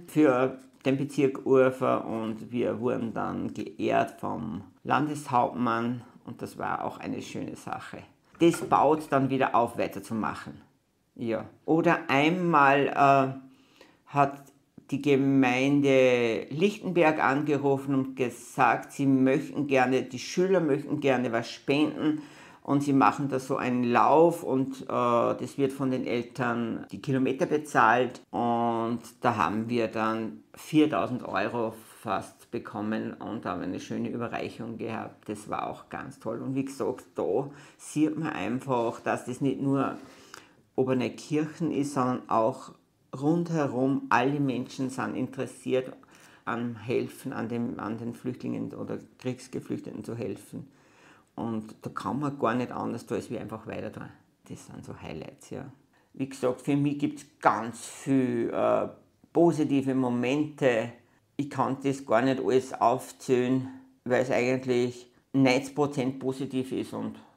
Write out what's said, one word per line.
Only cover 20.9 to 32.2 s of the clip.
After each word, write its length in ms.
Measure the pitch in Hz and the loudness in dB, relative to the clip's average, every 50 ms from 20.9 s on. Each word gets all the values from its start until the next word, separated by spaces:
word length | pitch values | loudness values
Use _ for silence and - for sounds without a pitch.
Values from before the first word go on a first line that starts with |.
| 151 143 | -4 0
gerne 320 | 139 139 131 123 123 123 | 2 2 2 2 2 0
was 180 | 113 117 117 - | -2 -2 -4 -4
spenden 720 | - - - - 139 143 151 - - - 127 156 156 151 - - - - - - - - | -10 -8 -2 0 2 2 2 0 0 -2 -2 -2 -2 -2 -6 -12 -18 -20 -20 -20 -20 -14
und 220 | - - 135 143 139 | -4 0 0 0 2
sie 80 | 143 | 2
machen 380 | 139 135 117 104 - - 147 135 | 4 6 6 6 4 2 -2 -2
da 100 | - 131 | -2 -4
so 160 | - - 143 | -2 -2 -4
einen 300 | - 92 127 123 123 123 | -2 -2 -2 0 0 0
Lauf 580 | 120 120 117 107 120 139 156 165 170 165 170 - | 2 4 4 6 6 8 8 8 6 4 2 -2
und, 380 | - 131 131 135 131 - - | -2 0 0 0 -2 -4 -8
äh, 40 | - - | -8 -4
das 720 | 110 123 123 120 120 117 113 117 113 - 127 120 - - | -2 0 2 2 4 4 2 2 0 -2 -6 -8 -4 -2
wird 140 | 139 131 | -2 -2
von 200 | 135 - 143 131 | -2 -2 -2 -2
den 140 | 131 127 - | -2 -2 -4
Eltern 800 | - 101 120 120 - - - 127 120 117 117 117 113 107 - - - | -4 -4 -4 -4 -6 -6 -4 -2 -2 -2 -2 -2 -4 -6 -8 -8 -12
die 100 | - 98 | -12 -8
Kilometer 440 | - - 131 131 131 117 127 - 175 | -4 -2 0 2 2 0 0 0 0
bezahlt 760 | - 147 147 151 - - 143 120 110 117 127 127 120 117 - - _ | 0 0 -2 -2 0 4 4 6 6 6 4 4 0 -2 -8 -14 _
und 680 | - 92 117 120 117 117 117 120 117 113 113 113 120 117 - - - _ | -4 -2 0 2 2 2 2 0 0 0 -2 -2 -4 -4 -8 -12 -10 _
da 160 | - 127 113 110 | 0 0 2 2
haben 320 | 85 80 98 110 113 117 | 0 0 0 -2 -2 -2
wir 180 | 120 120 113 110 | 0 0 -2 -2
dann 560 | - 110 107 110 110 110 113 110 - - - _ - | -2 -2 -2 -2 -2 -2 -4 -6 -8 -12 -18 _ -20
viertausend 680 | - - - - 151 151 151 147 98 92 - 123 120 - | -20 -10 0 4 4 4 6 4 0 0 0 -2 -6 -6
Euro 500 | - 98 95 101 117 113 123 113 110 110 - - - - - | -4 -2 -2 -2 -2 -2 -2 -2 -4 -4 -8 -14 -20 -20 -12
fast 500 | - 110 98 95 | -6 -4 -4 -4